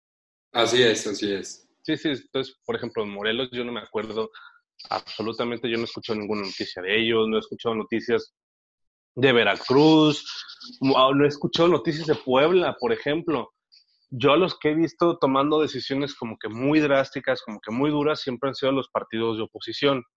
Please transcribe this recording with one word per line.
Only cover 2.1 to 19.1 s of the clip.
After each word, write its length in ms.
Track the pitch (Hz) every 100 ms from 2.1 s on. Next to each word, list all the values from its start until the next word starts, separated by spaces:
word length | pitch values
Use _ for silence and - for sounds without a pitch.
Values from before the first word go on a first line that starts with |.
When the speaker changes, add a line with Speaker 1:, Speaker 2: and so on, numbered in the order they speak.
Speaker 2:
entonces, 460 | 131 - - 131 -
por 120 | - 113
ejemplo, 260 | 120 113
en 80 | 104
Morelos 400 | 101 107 117 131
yo 120 | 123
no 80 | 120
me 80 | 117
acuerdo 500 | 101 110 110 107 110 - - _ _ - -
absolutamente, 800 | 101 - - 110 113 120 120 120
yo 80 | 113
no 60 |
he 40 | 117
escuchado 320 | - - 107
ninguna 240 | 104 107
noticia 380 | 98 - 104 92
de 160 | 92 107
ellos, 300 | 113 113 110
no 80 | 110
he 40 |
escuchado 340 | 104 107 117
noticias 600 | 113 101 113 - 113 - _ _ _ _ _ _ _ _ -
de 160 | 135
Veracruz, 920 | 120 101 92 - 131 156 160 151 147 - - - - - -
mo-, 160 | 135 131
ah, 140 | 131
no 120 | 139
he 40 | 147
escuchado 400 | 143 170 - 170
noticias 380 | 156 - 151 156
de 80 |
Puebla, 600 | 147 - 127 151 185 160 -
por 140 | 120
ejemplo. 600 | 113 143 151 170 139 104 _ _ _ _ _ _
Yo 240 | 127 135
a 40 | 151
los 200 | 180 -
que 120 | 151
he 40 |
visto 440 | 156 165 - 170 165
tomando 420 | 139 135 147 151
decisiones 540 | 151 127 - 135 143
como 240 | - 113 107
que 100 | 110
muy 300 | 110 135 156
drásticas, 640 | 151 139 135 139 131 127
como 180 | - 104
que 120 | -
muy 180 | 117 147
duras, 300 | 147 147 151
siempre 280 | - 120 139
han 60 |
sido 160 | 123 135
los 180 | 135 123
partidos 480 | 110 -